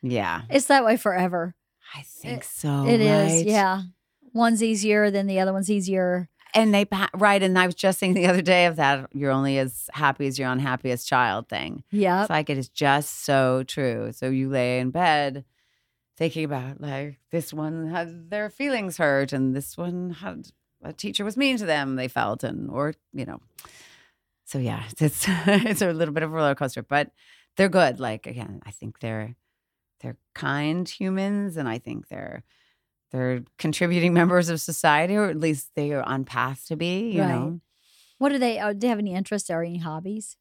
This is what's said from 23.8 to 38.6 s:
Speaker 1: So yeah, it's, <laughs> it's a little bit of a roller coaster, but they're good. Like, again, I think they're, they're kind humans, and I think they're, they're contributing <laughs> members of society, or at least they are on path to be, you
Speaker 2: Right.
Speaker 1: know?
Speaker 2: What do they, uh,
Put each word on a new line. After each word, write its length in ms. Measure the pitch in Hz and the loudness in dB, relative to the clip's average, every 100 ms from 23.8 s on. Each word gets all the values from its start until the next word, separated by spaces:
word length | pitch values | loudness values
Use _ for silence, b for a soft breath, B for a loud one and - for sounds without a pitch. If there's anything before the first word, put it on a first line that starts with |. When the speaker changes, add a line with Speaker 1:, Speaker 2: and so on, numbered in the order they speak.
| B B B B _ _ - | B B B B _ _ -8
Speaker 1:
So 120 | 139 | -4
yeah, 260 | 123 110 110 - | -2 -4 -10 0
it's, 260 | 151 - - | 0 2 0
<laughs> 40 | |
it's 520 | 180 160 - 233 208 | 2 4 4 4 0
a 120 | 190 | 0
little 200 | 160 165 | 0 0
bit 100 | 151 | 0
of 100 | 160 | -2
a 20 | 160 | 0
roller 200 | 147 139 | 0 0
coaster, 260 | 135 - | -4 -6
but 280 | 113 143 147 _ b b b - | -2 0 -2 _ b b b 2
they're 140 | 190 | 4
good. 300 | 180 156 123 | 6 4 2
Like, 260 | 127 110 - | -6 -6 -10
again, 320 | 117 107 98 - | -12 -12 -14 -18
I 60 | |
think 280 | 104 110 - | -14 -14 -10
they're, 360 | 113 110 107 123 _ _ _ _ _ _ | -8 -6 -8 -14 _ _ _ _ _ _
they're 160 | 123 - _ - | -14 -14 _ -8
kind 540 | 143 143 147 170 175 | -4 -2 -2 -4 -6
humans, 680 | - 190 190 196 208 202 165 | -6 -4 -2 -2 -2 -4 -6
and 120 | 131 | -6
I 80 | 113 | -6
think 300 | - - - | -8 -12 -12
they're, 340 | - - - - _ _ _ _ _ _ | -14 -12 -14 -18 _ _ _ _ _ _
they're 320 | 131 127 123 120 _ | -4 -2 -4 -8 _
contributing 560 | 151 151 175 175 175 | -4 0 0 2 4
<laughs> 80 | 170 | 4
members 280 | 175 180 170 | 6 4 2
of 100 | 160 | -2
society, 560 | - 160 165 147 170 208 | -4 0 4 4 2 2
or 100 | 202 | 0
at 100 | 156 | 0
least 300 | 160 151 - - | 0 -2 -4 -4
they 180 | 147 | -2
are 100 | 143 | -2
on 220 | - 135 131 | -2 -4 -4
path 400 | 120 123 135 - | -2 -2 -4 -8
to 80 | 156 | -4
be, 360 | 170 180 226 | -2 -2 -2
you 100 | 185 | 0
Speaker 2:
Right. 80 | 147 | 0
Speaker 1:
know? 320 | 127 131 170 _ b b b b b | 0 -2 -6 _ b b b b b
Speaker 2:
What 120 | 277 | 0
do 80 | 285 | 2
they, 200 | 247 | 0
uh, 140 | 226 | 0